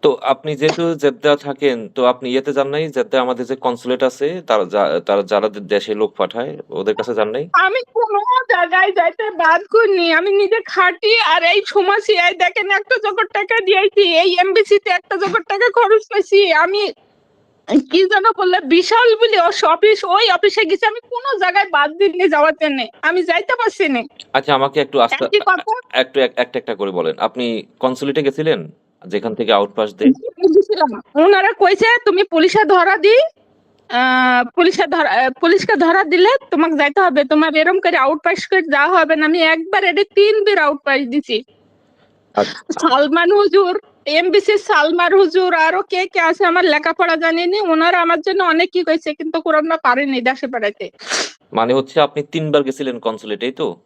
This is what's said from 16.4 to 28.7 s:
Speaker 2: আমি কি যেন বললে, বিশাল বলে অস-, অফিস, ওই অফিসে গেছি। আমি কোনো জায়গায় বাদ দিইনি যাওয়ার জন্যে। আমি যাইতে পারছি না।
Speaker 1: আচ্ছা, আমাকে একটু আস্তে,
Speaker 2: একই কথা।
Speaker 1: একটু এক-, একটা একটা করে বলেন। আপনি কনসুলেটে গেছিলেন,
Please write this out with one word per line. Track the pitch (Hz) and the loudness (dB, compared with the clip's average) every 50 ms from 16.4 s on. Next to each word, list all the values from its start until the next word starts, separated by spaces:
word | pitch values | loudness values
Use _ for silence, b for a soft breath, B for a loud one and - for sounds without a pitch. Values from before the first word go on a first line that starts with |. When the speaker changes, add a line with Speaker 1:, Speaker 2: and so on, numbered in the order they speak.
| 403 359 320 | 4 4 2
Speaker 2:
আমি | 302 330 359 392 415 415 - - _ _ _ _ _ _ _ _ _ _ _ _ _ _ | 2 2 0 0 -2 -4 -4 -6 _ _ _ _ _ _ _ _ _ _ _ _ _ _
কি | - 202 269 - - - 349 381 | 0 0 0 0 2 0 2 2
যেন | 370 415 392 381 415 381 | 4 2 4 2 2 0
বললে, | 370 392 359 359 370 | 0 0 0 0 0
বিশাল | 339 262 311 349 359 - 427 453 494 466 440 | 0 2 2 2 2 2 2 4 4 4 4
বলে | 440 466 466 427 381 | 4 2 2 2 2
অস-, | 330 349 - - - | 2 0 0 0 0
অফিস, | 320 320 339 403 427 440 403 - | 0 2 4 4 2 2 2 0
ওই | 381 349 403 466 440 | 0 0 2 2 2
অফিসে | 359 349 - 403 - - 440 | 0 0 0 -2 0 0 -2
গেছি। | 320 381 381 - | -2 -2 -2 -2
আমি | 440 415 466 | -2 -4 -4
কোনো | _ _ 494 480 508 554 539 403 | _ _ -10 -8 -6 -6 -4 -2
জায়গায় | 359 370 359 403 392 392 | -2 -2 0 -2 0 0
বাদ | 330 285 285 302 | 2 0 0 0
দিইনি | 311 339 403 392 320 359 359 339 | 0 0 0 0 0 0 0 0
যাওয়ার | 302 294 294 320 311 311 | 2 2 2 0 0 _
জন্যে। | 320 302 285 262 - - _ - | -4 -4 -2 -4 -6 -10 _ -6
আমি | - 302 339 370 339 | -4 -2 -2 0 -2
যাইতে | 320 330 339 - - 508 | 0 -2 -4 -2 -4 -4
পারছি | 494 480 440 - - 403 311 | -2 -2 -4 -2 -2 -2 -2
না। | 269 240 233 294 _ _ - _ - | -2 -4 -6 -8 _ _ -20 _ -4
Speaker 1:
আচ্ছা, | 135 135 - 143 | -4 0 0 0
আমাকে | 135 135 139 - 151 | 0 0 0 0 -2
একটু | 139 135 - 143 | -2 0 2 2
আস্তে, | 117 117 - 285 - | 2 2 0 -4 -4
Speaker 2:
একই | - - 415 | -2 -2 0
কথা। | - - 381 359 - - 427 508 - _ - | 2 2 0 0 -2 -6 -6 -8 -8 _ -2
Speaker 1:
একটু | 127 127 127 - 139 | -2 -2 0 0 0
এক-, | 131 120 - | 0 0 0
একটা | - 123 - - 127 | -4 -4 -4 -4 -8
একটা | - - 110 | -6 -6 -6
করে | 92 101 98 | -6 -6 -4
বলেন। | 92 87 82 80 73 - | -4 -2 -4 -4 -4 -2
আপনি | - 110 _ 123 123 120 113 107 - _ _ _ | -4 -4 _ -4 -6 -6 -6 -6 -10 _ _ _
কনসুলেটে | - 127 127 - 143 139 135 160 147 | -4 -4 -4 -4 -6 -4 -4 -2 -2
গেছিলেন, | 139 131 - 156 160 147 101 80 80 | -2 -4 -2 -2 -2 -2 -2 -4 -14